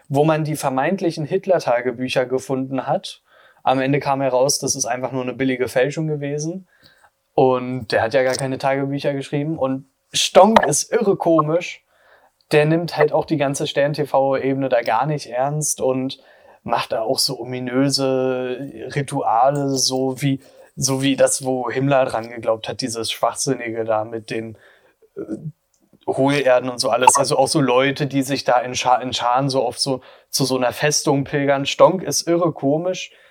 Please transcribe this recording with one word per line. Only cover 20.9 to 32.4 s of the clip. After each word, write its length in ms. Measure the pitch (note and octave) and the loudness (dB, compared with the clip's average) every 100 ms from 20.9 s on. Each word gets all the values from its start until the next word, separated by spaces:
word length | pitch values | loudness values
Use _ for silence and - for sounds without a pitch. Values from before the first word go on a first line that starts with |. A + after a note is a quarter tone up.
| C3 | 0
wie 140 | C#3 B2+ | 0 4
das, 280 | C3 - | 4 2
wo 260 | C3 B2+ A#2+ | -2 -4 -2
Himmler 340 | A#2+ C#3 C#3 | -2 2 4
dran 260 | C3 A2+ A#2 | 2 -2 -6
geglaubt 380 | A#2+ A2+ A2+ - | -6 -2 -2 -4
hat, 140 | A#2 | -6
dieses 280 | B2+ A2+ G#2+ | -6 -4 -6
Schwachsinnige 760 | - A#2 - C#3+ B2 A#2+ A2+ | -2 -2 0 -2 -4 -4 -4
da 200 | A2 G#2+ | -2 -2
mit 260 | A2+ A2+ A2 | -2 -8 -8
den 260 | A#2 A2+ G#2+ - _ _ _ _ - | -8 -8 -12 -20 _ _ _ _ -14
äh, 60 | - - D#3 - _ _ _ _ - | -10 -10 -10 -14 _ _ _ _ -6
Hohlerden 640 | - C3+ C#3+ B2+ B2 B2+ | 0 2 2 4 2 2
und 80 | A#2+ | -4
so 120 | B2+ | -2
alles. 260 | A#2+ B2+ - | 2 4 4
Also 200 | B2+ C3 | 2 2
auch 80 | C3 | 2
so 120 | D#3+ | 2
Leute, 460 | C3 B2 C3+ C3+ C#3+ | 2 4 2 0 -2
die 160 | C3+ | -2
sich 220 | C3 C3+ | -2 -2
da 160 | - B2 | 2 2
in 140 | B2 | 0
Scha-, 260 | B2 B2+ B2 | -2 2 2
in 120 | B2+ | 2
Scharen 360 | A#2+ A#2+ B2+ C#3 | -4 0 2 2
so 140 | C3 | 0
auf 140 | B2 - | -2 -2
so, 220 | - B2+ - - _ | -4 -4 -8 -20 _
zu 140 | - | -2
so 120 | C3 C3 | 0 2
einer 160 | B2 | 0
Festung 520 | A#2 D3 D3 D#3+ C#3 | 0 0 0 0 0
pilgern. 420 | C3 D3 C#3 C#3 C#3 | 0 -2 0 0 0
Stonk 360 | - C#3+ F3+ | 6 6 6
ist 240 | - D3 - | -2 -4 0
irre 260 | E3+ | 2